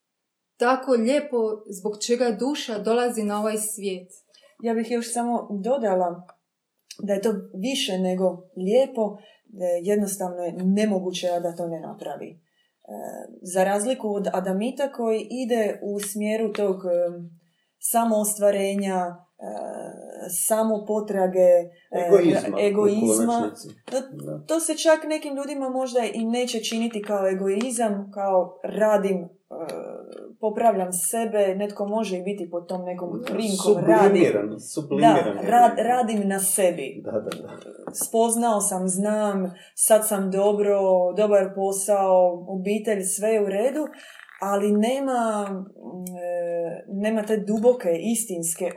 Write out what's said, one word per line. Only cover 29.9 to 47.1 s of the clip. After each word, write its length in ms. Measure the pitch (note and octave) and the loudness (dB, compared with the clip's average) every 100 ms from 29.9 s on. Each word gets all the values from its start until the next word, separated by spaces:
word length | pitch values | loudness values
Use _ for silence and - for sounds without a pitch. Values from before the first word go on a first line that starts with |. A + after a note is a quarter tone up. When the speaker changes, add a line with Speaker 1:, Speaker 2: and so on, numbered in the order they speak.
| - - - - - | -14 -16 -18 -18 -6
Speaker 2:
popravljam 520 | G#3+ G#3 A#3 G3 F3+ | -4 2 4 4 0
sebe, 600 | F#3 - A3+ A3+ G#3 G3+ | -2 -2 -2 -2 2 2
netko 320 | F#3 G#3 G#3 G3+ | 0 -4 -4 -4
može 320 | G#3+ G#3+ F3+ | -2 -2 -4
i 40 | |
biti 280 | F3+ G3+ E3+ | -4 -6 -6
pod 180 | F3 F3 | -8 -6
tom 160 | F#3 | -8
nekom 260 | F3+ F3+ F3 | -6 -8 -8
Speaker 3:
Da, 120 | G#3+ - | -8 -6
Speaker 2:
krinkom, 480 | G#3+ A3 F#3+ - | -4 -2 0 2
Speaker 3:
sublimiran, 680 | - - E3+ G3+ G3 C#3+ G#2 | 4 6 8 8 8 6 4
Speaker 2:
radim. 180 | G#2+ G#2+ | -2 -8
Speaker 3:
sublimiran 540 | - - D3 - A3+ F#3+ D#3+ | -10 -8 -4 4 6 6 2
Speaker 2:
Da, 140 | - | -4
Speaker 3:
je 100 | F#3 | 2
Speaker 2:
rad-, 220 | A#3 A#3+ | 6 6
Speaker 3:
egoizam. 140 | A#3 A3+ | 6 0
Speaker 2:
radim 420 | B3 A3+ A3 G3 | 2 2 0 0
na 120 | F#3+ | 0
sebi. 640 | F#3+ - F#3 E3+ C3+ - | 0 2 2 2 -6 -10
Speaker 3:
Da, 60 | - | -6
da, 180 | G#2+ G#2+ | -4 -4
da. 160 | - - - - - - | -8 -12 -16 -18 -16 -12
Speaker 2:
Spoznao 640 | - - A3+ A#3 A3+ A#3 G#3 | -8 -2 2 2 2 2 2
sam, 280 | G3 F#3 F#3 | 0 -2 -2
znam, 640 | F#3+ G#3 G#3+ G#3 G3 F#3 F3+ - - | 0 0 0 0 0 -4 -6 -18 -2
sad 320 | - G#3+ G#3+ | 6 6 6
sam 220 | G3+ F#3+ | -2 0
dobro, 480 | F#3+ G3+ G#3 G#3 G3+ F#3+ F#3 F3+ | 2 2 2 2 2 4 4 2
dobar 420 | F3+ G#3+ G3+ F#3+ | 2 4 4 4
posao, 920 | G3 G3 G3 G3+ G3+ F#3+ F#3 F3+ F3 F3 | -2 -2 -2 0 2 6 6 6 2 -6
obitelj, 540 | F#3+ F#3 G#3+ G#3+ G3+ | -6 -2 -2 0 -2
sve 260 | F#3 - G#3+ | -2 -2 0
je 140 | A3 | 2
u 60 | G3+ | 2
redu, 380 | F#3+ B3 C#4 D4+ - - - - - | 0 0 -2 -6 -8 -20 -20 -20 -8
ali 320 | G3 G3+ G#3 | -2 0 2
nema, 760 | G#3 A3 C4+ C4+ B3 A3+ G#3+ G3+ | 4 2 0 0 0 0 -2 -4
mm, 680 | F#3+ F#3+ - - F#3 F3+ F3+ | -6 -10 -14 -16 -14 -12 -10
e, 680 | F3 F3 F3 E3+ E3+ - - | -6 -4 -4 -4 -4 -8 -10
nema 340 | G3 G#3 | -4 -2